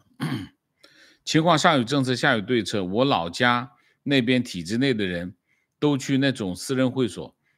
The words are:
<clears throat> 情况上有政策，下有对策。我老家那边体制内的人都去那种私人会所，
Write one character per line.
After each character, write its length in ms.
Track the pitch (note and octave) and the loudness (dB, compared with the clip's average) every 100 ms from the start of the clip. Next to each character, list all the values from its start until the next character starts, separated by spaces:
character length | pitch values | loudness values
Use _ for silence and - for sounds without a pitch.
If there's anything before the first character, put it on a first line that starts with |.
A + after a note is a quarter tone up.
| _ - | _ -10
<clears throat> 1080 | D3 B2 F2+ _ _ _ _ _ - _ - | -6 -6 -8 _ _ _ _ _ -20 _ -2
情 180 | D#3 | 2
况 140 | D#3+ D#3 | 4 4
上 180 | F3+ D3+ | 4 4
有 80 | |
政 180 | A2+ C#3+ | 2 0
策， 140 | B2+ B2 | 0 0
下 200 | D3+ A#2 | 2 0
有 40 | |
对 240 | F#2+ B2 | 0 -2
策。 180 | F#2 G#2 | 0 -4
我 220 | F2+ G2+ | -2 0
老 260 | C#3 A2+ E2+ | 2 0 -2
家 440 | - B2 A#2+ B2+ _ _ _ | 0 2 2 -2 _ _ _
那 180 | - C#3 | 0 0
边 200 | A#2+ B2+ | 2 0
体 220 | B2+ F2+ | 0 -8
制 140 | E2 A#2 | -4 -2
内 160 | C3+ | 0
的 120 | A2+ G2 | 0 -2
人 300 | F2 F2+ - _ _ _ _ | -4 -8 -14 _ _ _ _
都 180 | D3 C#3 | 0 0
去 200 | C#3 C3+ | 0 0
那 140 | C#3 | 0
种 240 | B2+ G2 F2 | 0 -6 -6
私 180 | - C3 | -4 0
人 140 | C3 | 0
会 200 | - A#2 | 0 -2
所， 260 | F#2 C2+ - _ | -4 -12 -16 _